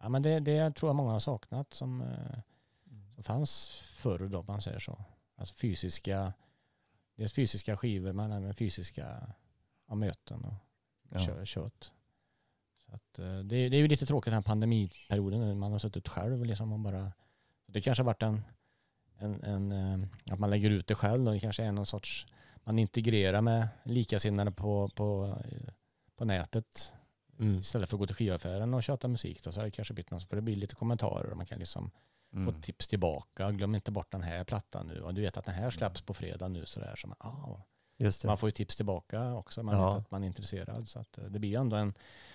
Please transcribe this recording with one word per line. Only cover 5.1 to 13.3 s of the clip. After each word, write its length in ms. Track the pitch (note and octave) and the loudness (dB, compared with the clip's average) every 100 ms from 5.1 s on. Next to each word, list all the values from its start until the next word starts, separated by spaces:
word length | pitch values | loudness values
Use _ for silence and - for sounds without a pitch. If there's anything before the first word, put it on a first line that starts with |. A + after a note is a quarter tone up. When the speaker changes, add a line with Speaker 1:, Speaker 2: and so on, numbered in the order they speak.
| - _ - | -16 _ -12
Speaker 1:
Alltså 180 | F#2+ | -12
fysiska, 800 | - A#2 F2 F2+ - - G2 F#2+ G2 _ _ _ _ _ _ _ - | -2 -2 0 -2 -4 -2 -2 -2 -6 _ _ _ _ _ _ _ -6
dels 160 | G#2+ | -4
fysiska 440 | - B2 G#2 - G2+ | 0 0 0 -4 -2
skivor, 360 | A#2+ G2 F#2+ | 0 0 -2
men 200 | F#2+ G#2+ | -2 -2
även 220 | G#2 G2 | -2 -4
fysiska, 800 | G2+ G#2+ - F2+ - B1 A#1+ - - _ _ _ _ _ | -2 -2 -2 -8 -8 -10 -10 -12 -16 _ _ _ _ _
ja, 60 | |
möten 500 | G#2+ G#2+ - - - | -2 -2 -2 -10 -10
och 100 | - G#2 - _ _ _ _ | -8 -10 -14 _ _ _ _
Speaker 2:
Ja. 160 | F#2 F2+ | -2 -2
Speaker 1:
kö-, 180 | F2 F#2+ | -2 -6
kött. 460 | - A2 - - _ _ _ _ _ _ _ _ _ - | -6 -8 -10 -20 _ _ _ _ _ _ _ _ _ -18
Så 60 | |
att, 240 | G2+ - - | -18 -16 -10
eh, 200 | F#2 | -6